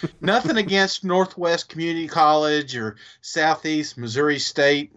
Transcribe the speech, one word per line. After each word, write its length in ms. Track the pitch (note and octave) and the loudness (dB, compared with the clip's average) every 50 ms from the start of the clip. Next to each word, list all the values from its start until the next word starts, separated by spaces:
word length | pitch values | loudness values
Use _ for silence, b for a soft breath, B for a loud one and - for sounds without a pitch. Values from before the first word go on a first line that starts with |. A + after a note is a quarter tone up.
| B | B
<laughs> 180 | D3+ B - | -12 B -6
nothing 360 | - F#3 G#3 B3 - - C#4 | -2 0 0 2 2 0 0
against 460 | A3 G#3 F3 G3 G3 F#3+ F#3+ - - - | 0 0 2 2 2 2 2 -2 -6 -4
Northwest 680 | F#3 F3+ F#3 F#3 F3+ - F3+ F3 E3+ E3+ E3 - _ | 0 2 2 2 0 -2 -4 0 0 0 0 -2 _
Community 380 | - D#3+ E3 E3+ E3 E3 E3 | -8 -6 -4 -4 -2 -4 -4
College 680 | D3+ - E3 D#3 D3+ D#3 D3+ D3+ D3+ D3+ D3+ C#3+ C3 B2+ | -2 2 4 4 6 6 4 4 2 0 0 -2 -4 -8
or 220 | A#2+ A2 A2 G#2+ B B B B B | -6 -6 -6 -8 B B B B B
Southeast 760 | B - - E3 D#3 D#3 D3+ - - D#3 D#3 D3+ D3 - - | B -8 -2 0 2 2 2 0 -2 -4 -2 -2 -4 -6 -10
Missouri 400 | A#2+ A#2+ A2+ A2+ C#3 D3 D3+ D3 | -10 -10 -6 -2 0 0 0 0
State 540 | C3+ - - - D3+ C#3+ C#3+ D3 C#3+ D3 - _ | -2 -4 -4 0 2 4 4 4 2 -2 -8 _